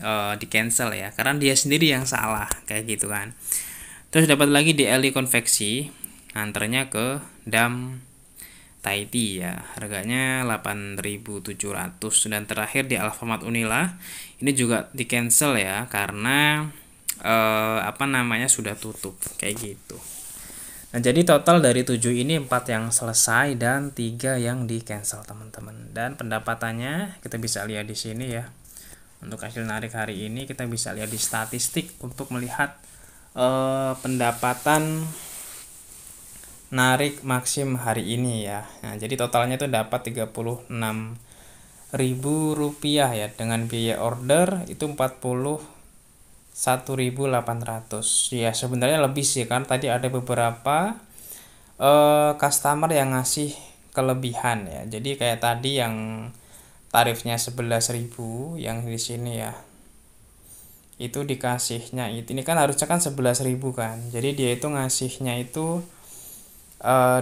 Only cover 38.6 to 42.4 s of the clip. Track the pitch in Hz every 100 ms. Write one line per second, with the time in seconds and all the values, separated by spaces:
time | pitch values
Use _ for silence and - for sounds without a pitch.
38.6 | 107 - - 107 110 127 120 120 123 131
39.6 | 143 117 110 127 120 113 110 113 117 120
40.6 | - 117 113 110 110 117 - - - -
41.6 | - - - 135 131 127 139 151